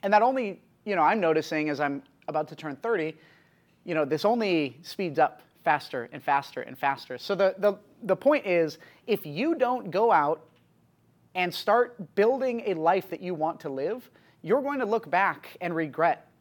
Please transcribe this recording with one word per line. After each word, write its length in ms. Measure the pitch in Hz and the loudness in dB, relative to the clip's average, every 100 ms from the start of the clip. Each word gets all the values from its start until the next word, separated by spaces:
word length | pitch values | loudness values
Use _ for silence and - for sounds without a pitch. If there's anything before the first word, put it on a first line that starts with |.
And 100 | 196 | 6
that 80 | 208 | 6
only, 400 | 233 269 220 185 _ _ | 6 2 -4 -8 _ _
you 120 | - 190 | -4 2
know, 60 | |
I'm 180 | 156 214 | 4 4
noticing 500 | 170 156 151 156 151 | 4 2 0 -4 -2
as 100 | 139 | -2
I'm 240 | 143 139 - _ - | -2 -4 -10 _ -6
about 200 | 156 151 | -6 -6
to 60 | 151 | -8
turn 200 | 156 135 | -12 -8
thirty, 400 | 226 220 156 160 - _ _ _ _ _ - | -4 -2 -2 -8 -20 _ _ _ _ _ -6
you 100 | 160 | -2
know, 100 | 147 | 0
this 200 | 151 202 | 0 0
only 520 | 240 208 170 143 117 | 0 2 0 0 -6
speeds 340 | - - 180 143 | -16 -8 -4 2
up 240 | 151 - _ _ | 2 0 _ _
faster 460 | - 151 - 131 117 | 0 0 -2 -10 -8
and 100 | 147 | -8
faster 400 | - 139 139 - | 0 0 0 -12
and 160 | 123 131 | -12 -4
faster. 400 | 139 135 - 123 | -4 -4 -8 -14
So 160 | - | -6
the, 220 | 196 190 190 | 2 2 2
the, 160 | 202 196 - _ | 0 0 -12 _
the 120 | 214 190 | -2 2
point 300 | 269 294 202 | 2 2 2
is, 320 | 175 160 - - - - | 2 2 -2 -20 -20 -4
if 180 | 208 156 | -2 -2
you 300 | 147 294 330 | -4 -2 0
don't 340 | 240 247 202 | 0 -2 -2
go 220 | 180 226 | 0 4
out 320 | 175 147 160 - _ _ _ _ _ _ _ _ 185 | 4 4 -2 -6 _ _ _ _ _ _ _ _ -4
and 180 | 180 | -4
start 640 | - - 226 240 - 175 - | -2 2 2 2 -4 -8 2
building 480 | 214 262 262 233 220 | 2 2 0 -2 -4
a 80 | |
life 360 | 170 160 190 180 | 0 2 2 -2
that 120 | - | -10
you 140 | 180 170 | -8 -4
want 240 | 156 160 | -4 -4
to 80 | 156 | -8
live, 400 | 135 151 247 - _ _ _ | -6 -6 -6 -12 _ _ _
you're 200 | 156 254 | 0 0
going 180 | 277 285 | 0 -4
to 60 | 226 | -2
look 240 | 220 185 | -2 0
back 460 | 170 190 151 - - | 0 0 -2 -12 -10
and 140 | 175 165 | -6 -4
regret 520 | 160 131 165 - - _ | -4 0 0 0 -8 _